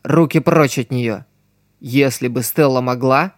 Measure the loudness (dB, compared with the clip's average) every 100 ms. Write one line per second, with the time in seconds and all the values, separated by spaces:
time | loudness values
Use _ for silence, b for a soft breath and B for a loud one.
0 | 0 2 2 2 2 2 2 -2 -6 -4
1 | -4 -6 -10 _ _ _ _ _ -2 2
2 | 2 0 -4 -4 -4 0 2 2 -2 -2
3 | 2 2 0